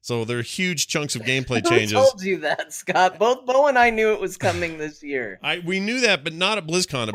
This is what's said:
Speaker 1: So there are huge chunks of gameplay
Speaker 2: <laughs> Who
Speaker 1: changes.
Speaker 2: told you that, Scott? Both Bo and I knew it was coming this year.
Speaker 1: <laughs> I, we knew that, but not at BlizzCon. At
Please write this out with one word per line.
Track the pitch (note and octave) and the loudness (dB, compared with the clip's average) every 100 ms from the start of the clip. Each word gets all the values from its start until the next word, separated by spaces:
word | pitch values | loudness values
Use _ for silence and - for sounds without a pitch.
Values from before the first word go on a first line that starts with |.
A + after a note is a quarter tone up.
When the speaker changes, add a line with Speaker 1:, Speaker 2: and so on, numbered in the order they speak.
Speaker 1:
So | - A#2+ A2 | -4 -6 -4
there | A#2+ | -6
are | |
huge | A#2 - F#3 D#3+ - | -6 -4 -4 -2 -2
chunks | D#3+ D3 B2 | -2 -4 -6
of | |
gameplay | A2 C3 B2 A#2+ | -2 -2 0 0
Speaker 2:
<laughs> | |
Who | G2+ | 4
Speaker 1:
changes. | - G#2+ | 2 4
Speaker 2:
told | G#2+ C4+ B3+ | 4 4 4
you | F#3+ F3+ | -4 -2
that, | D3+ - - | -2 -4 -6
Scott? | - - F3 F#3 F3+ | -12 -2 2 2 4
Both | G#3+ B3+ B3+ | 0 0 2
Bo | C4 D4 | 4 4
and | B3+ | 6
I | A#3+ | 4
knew | A3 A3 | 4 0
it | G#3+ | 0
was | F#3 F3+ | -4 -2
coming | G3 F3 E3+ D#3+ | -2 0 -4 -6
this | D3+ D3+ | -10 -10
year. | D3 C#3 A2+ F#2 | -6 -6 -6 -8
Speaker 1:
<laughs> | |
I, | C3+ E3+ | -4 -4
we | E3+ F#3+ | -2 -2
knew | G3+ B3 | -2 0
that, | A#3+ F3+ | 2 2
but | D3+ | -2
not | D#3+ F#3 G#3+ | -2 -2 -2
at | D#3 | -2
BlizzCon. | F3 F3+ C3+ | -2 -2 -4
At | A2 | -4